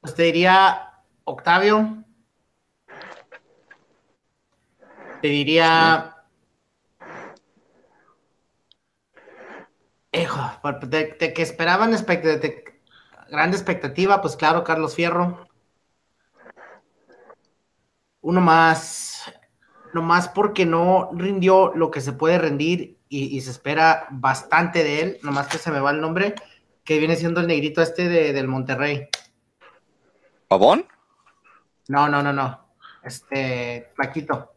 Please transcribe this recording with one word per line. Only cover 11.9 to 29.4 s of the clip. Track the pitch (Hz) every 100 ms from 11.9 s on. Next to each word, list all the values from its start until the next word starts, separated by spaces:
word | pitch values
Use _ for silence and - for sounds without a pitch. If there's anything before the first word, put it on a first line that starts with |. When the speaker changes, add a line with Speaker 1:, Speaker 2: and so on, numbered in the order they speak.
Speaker 1:
expect-, | 220 - 170
de, | 160 151
de, | 156 - - _ _ _ _ _ -
gran | 147 165
expectativa, | 190 - 180 - 135 190 196
pues | 160 -
claro, | 151 165
Carlos | 165 160 156
Fierro. | - 170 170 175 180 - _ _ _ _ _ _ _ _ _ - - - - _ _ _ _ _ - _ _ _ _ _ _ _ _
Uno | - 180
más, | 175 160 165 160 - - - - - - _ _ _ _ -
nomás | 170 165 170 175
porque | - 208 208 175
no | 165 175 185 180
rindió | 175 185 196 180 185 180
lo | 165 160
que | 151
se | 131
puede | 131 160 175
rendir | 165 143 156 175 - _ _
y, | 143 135 135
y |
se | 131
espera | 123 139 156 160 160 -
bastante | 135 131 131 - 156 175 175
de | 151 147
él, | 165 -
nomás | 147 139 139
que | 160
se | 170
me | 143
va | 139
el | 151
nombre, | 160 170 202 202 - _ _ _
que | - 156
viene | 160 165
siendo | 170 170
el | 170
negrito | 156 147 147
este | 180 - 180
de, | 170 151
del | 139 131
Monterrey. | 131 131 135 147 143 135 - - _